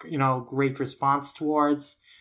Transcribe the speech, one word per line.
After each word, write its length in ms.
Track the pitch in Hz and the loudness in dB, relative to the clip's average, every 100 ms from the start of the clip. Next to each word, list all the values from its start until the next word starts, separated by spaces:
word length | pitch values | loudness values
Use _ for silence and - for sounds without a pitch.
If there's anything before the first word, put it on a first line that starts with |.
you 140 | - 151 | -8 0
know, 260 | 135 127 | 0 0
great 360 | 120 135 135 135 | -2 -2 0 0
response 520 | 131 - 139 143 139 | -6 -2 0 2 -2
towards. 680 | - 151 151 147 147 - - _ - | -4 0 2 4 2 -2 -6 _ -20